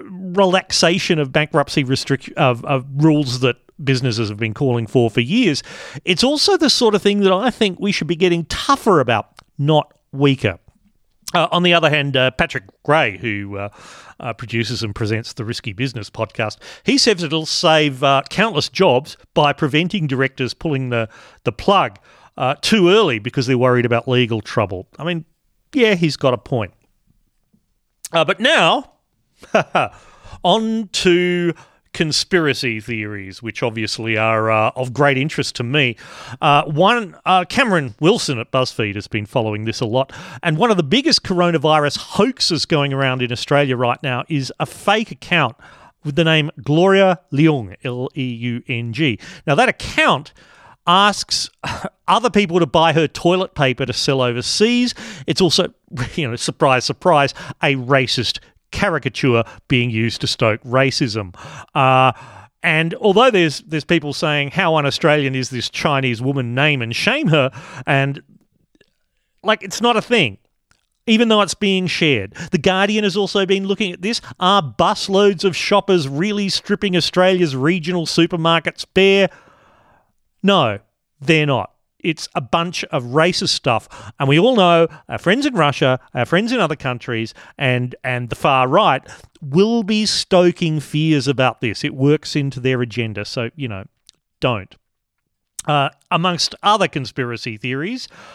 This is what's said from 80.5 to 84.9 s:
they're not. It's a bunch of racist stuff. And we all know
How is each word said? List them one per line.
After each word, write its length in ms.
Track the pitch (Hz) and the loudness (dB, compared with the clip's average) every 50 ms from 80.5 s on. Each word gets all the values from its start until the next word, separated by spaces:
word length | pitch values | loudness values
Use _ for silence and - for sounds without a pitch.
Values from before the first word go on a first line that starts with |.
| 202 180 143 113 101 95 _ _ _ _ _ _ _ _ | 2 4 2 0 -2 -6 _ _ _ _ _ _ _ _
they're 240 | 139 143 165 156 151 | 0 2 2 2 2
not. 240 | 147 135 110 92 - _ _ _ _ _ _ | 2 0 -2 -2 -6 _ _ _ _ _ _
It's 280 | - 180 156 - - - _ | -6 -6 -6 -6 -10 -8 _
a 60 | 175 | -8
bunch 420 | 131 - - 170 170 180 170 - - | -4 -2 -2 -2 -2 -4 -6 -8 -8
of 160 | - - 143 | -6 -6 -6
racist 500 | 120 120 123 156 160 180 175 - 202 - | -6 -2 0 2 2 2 0 -2 -2 -2
stuff. 600 | - - - 139 117 110 - _ - - - - - _ | -4 -2 0 0 -2 -2 -2 _ -20 -20 -20 -20 -8 _
And 80 | 143 | 0
we 100 | 135 143 | 2 4
all 200 | 160 190 254 262 | 4 4 4 4
know 320 | 220 185 175 170 165 170 156 | 4 4 6 6 4 4 2